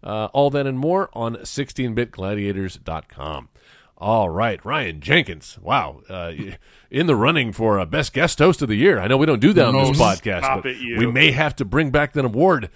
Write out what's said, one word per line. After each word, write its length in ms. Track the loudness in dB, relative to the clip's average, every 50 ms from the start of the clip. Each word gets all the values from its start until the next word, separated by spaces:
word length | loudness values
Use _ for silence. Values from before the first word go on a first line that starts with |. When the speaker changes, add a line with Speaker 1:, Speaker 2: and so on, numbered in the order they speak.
Speaker 1:
Uh, 280 | -12 -8 -6 -6 -6 -2
all 180 | 0 2 2 2
that 140 | 2 0 -2
and 140 | -2 -2 -2
more 300 | 0 0 0 0 0 -2
on 320 | -4 -6 -6 -6 -6 -8 -12
sixteen 480 | -12 -8 -8 -8 -8 -6 -6 -4 -4 -2
bit 180 | -2 -4 -4
gladiators 680 | -6 -8 -6 -4 -4 -4 -2 -4 -2 -4 -4 -6 -8 -10
dot 320 | -12 -10 -10 -10 -10 _
com. 400 | -16 -12 -10 -10 -10 -10 -12 -16 _ _ _ _ -20 _ _ _ _ -8
All 320 | -2 0 2 2 2 0
right, 340 | 0 -2 -2 -2 -2 -4 -6
Ryan 340 | -6 -4 -4 -4 -4 -8 -8
Jenkins. 580 | -2 0 2 2 2 0 -8 -14 -14 -20 -20 -16
Wow. 400 | -6 -2 -2 -2 -2 -2 -8 -16 _ -14
Uh, 220 | -12 -10 -10 -10 -10 -10
y-, 200 | -12 -12 -14 -18 _ _ _ _ _ _
in 160 | -4 -2 2 2
the 80 | 2
running 380 | 2 2 2 2 0 0 -2 -4
for, 260 | -2 0 2 2 2
uh, 60 | 0
best 260 | -2 -2 -4 -4 -2
guest 280 | -2 0 0 0 2 4
host 220 | 4 4 4 2
of 60 | 0 -2
the 80 | 0
year. 240 | 2 4 4 4 2
I 80 | 2 0
know 80 | 2
we 100 | 2 4
don't 140 | 2 2 4
do 140 | 4 4 6
that 140 | 6 4 4
on 60 | 4
this 240 | 4 2 2 4 4
Speaker 2:
No. 60 | 4
Speaker 1:
podcast, 340 | 4 4 0 -2 -4 -4 -2
Speaker 3:
Stop 240 | -2 -2 -2 -2 -4
Speaker 1:
but 80 | -6 -8
Speaker 3:
it, 40 | -6
you. 160 | -8 -6 -2 0
Speaker 1:
we 80 | 0 0
may 240 | 4 4 4 4
have 240 | 4 2 0 -2 -2 -4
to 80 | -6
bring 260 | -2 0 0 0 2
back 200 | 2 0 0 0 -2
that 120 | -2 -2
award 440 | -2 0 2 2 4 2 2 -2 -8 -14